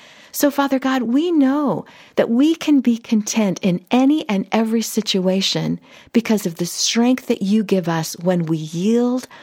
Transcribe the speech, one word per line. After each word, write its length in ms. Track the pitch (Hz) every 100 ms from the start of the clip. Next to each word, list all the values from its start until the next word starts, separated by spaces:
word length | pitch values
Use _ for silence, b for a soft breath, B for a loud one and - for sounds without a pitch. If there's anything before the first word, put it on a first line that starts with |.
| B B B
So, 180 | - 294
Father 300 | 269 277 269
God, 220 | 262 262
we 280 | 226 262 349
know 540 | 330 262 285 285 151 - B B -
that 140 | 185
we 240 | 233 302 320
can 240 | - 285
be 160 | 240 226
content 640 | - 220 208 - 208 170
in 220 | 196 175 -
any 380 | 247 269 311 -
and 200 | 196 -
every 320 | 220 226 226
situation 960 | 220 - 208 190 185 190 185 160 160 170 B B B
because 320 | 240 226 214
of 120 | 185 165
the 100 | 170
strength 600 | - - 233 240 254 -
that 160 | 233
you 200 | 190 220
give 260 | 202 190 170
us 260 | 165 160 -
when 280 | 170 180 160
we 100 | 160
yield 720 | 156 165 196 233 240 254 - B